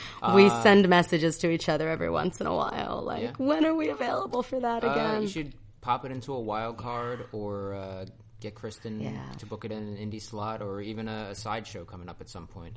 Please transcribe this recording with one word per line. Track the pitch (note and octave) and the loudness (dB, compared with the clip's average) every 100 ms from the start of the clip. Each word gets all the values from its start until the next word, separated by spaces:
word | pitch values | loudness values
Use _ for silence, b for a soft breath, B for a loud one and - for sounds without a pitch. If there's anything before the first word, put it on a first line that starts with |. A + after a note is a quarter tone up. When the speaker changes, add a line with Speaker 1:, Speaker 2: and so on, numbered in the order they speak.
| B | B
Speaker 1:
<laughs> | B - | B 6
We | G3 G3+ | 10 10
Speaker 2:
Uh, | A#3 | 8
Speaker 1:
send | A#3 G3+ F#3 | 8 10 10
messages | F3 E3+ E3+ D#3+ D#3 | 8 6 4 4 2
to | E3+ | 2
each | E3 - | 2 2
other | D3+ D#3+ | 0 0
every | D#3+ E3 | 0 0
once | E3 F3 - | 0 0 -2
in | - | -2
a | |
while, | - - - - - | 0 0 -2 -4 -4
like, | - - | -4 -4
Speaker 2:
Yeah. | A#3+ - | -6 -2
Speaker 1:
"When | C4+ D#4 | 0 4
are | D#4+ | 4
we | D#4+ D#4 | 4 0
available | D4 A#3+ - D4+ B3 | -2 -2 -2 -2 -4
for | B3 C4 | -2 -2
that | A#3+ A#3 | -2 0
Speaker 2:
Uh, | A#3 | 0
Speaker 1:
again?" | - A3 G#3+ | 2 0 0
Speaker 2:
you | G#3 | -2
should | E3 C#3+ - - - | -4 -6 -10 -18 -10
pop | - B2+ | -2 0
it | C3+ | 0
into | B2+ C3 | -8 -4
a | C3 | -4
wild | G#2+ G#2+ A2+ A#2 | -2 -2 -4 -6
card | A#2+ A#2+ A#2+ B2 A#2+ | -6 -4 -4 -6 -8
or, | G#2+ G#2 G2+ G2 | -8 -6 -6 -6
uh, | G2 F#2+ F#2+ A2+ - - - | -6 -8 -10 -12 -14 -20 -14
get | G#2+ - | -14 -10
Kristen | A2 - A#2 G#2+ | -12 -10 -8 -6
Speaker 1:
Yeah. | G#2+ G#2+ - - | -6 -6 -10 -12
Speaker 2:
to | - | -10
book | G#2+ | -10
it | A2 | -8
in | G#2+ | -6
an | G#2 G#2 | -6 -8
indie | G#2+ G#2+ | -8 -8
slot | - G#2+ G#2+ A2 | -10 -6 -6 -6
or | G#2 G2+ | -6 -6
even | G#2 A2 A2 | -6 -6 -6
a, | A2 G2+ | -6 -8
a | G2+ | -8
sideshow | A2 A2 G#2+ F#2+ | -6 -6 -6 -12
coming | E2+ F2+ F2 | -12 -12 -14
up | E2 | -14
at | D#2+ | -14
some | F#2 E2 | -14 -14
point. | F#2 E2 | -14 -14